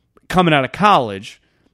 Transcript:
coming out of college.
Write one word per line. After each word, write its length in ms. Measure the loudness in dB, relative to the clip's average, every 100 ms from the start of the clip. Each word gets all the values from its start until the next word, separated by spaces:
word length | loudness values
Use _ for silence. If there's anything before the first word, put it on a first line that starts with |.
| _ _ -4
coming 240 | 0 2
out 140 | 0 -2
of 60 |
college. 680 | 0 2 2 0 -8 -14 -20 _ _ _